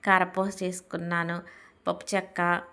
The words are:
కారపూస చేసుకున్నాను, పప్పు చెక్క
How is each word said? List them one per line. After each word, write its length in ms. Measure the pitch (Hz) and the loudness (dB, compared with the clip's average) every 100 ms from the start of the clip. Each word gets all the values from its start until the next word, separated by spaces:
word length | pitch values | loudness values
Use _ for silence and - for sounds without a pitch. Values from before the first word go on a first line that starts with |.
| - | 6
కారపూస 580 | 185 185 190 196 196 | 4 4 0 -2 -2
చేసుకున్నాను, 760 | 185 185 - 175 170 175 170 170 170 - - _ - | -4 -4 -8 -8 -2 -2 -2 -4 -8 -20 -20 _ -4
పప్పు 280 | 175 - 196 | -4 -2 -2
చెక్క 460 | 190 - 175 175 - | -2 0 2 2 -2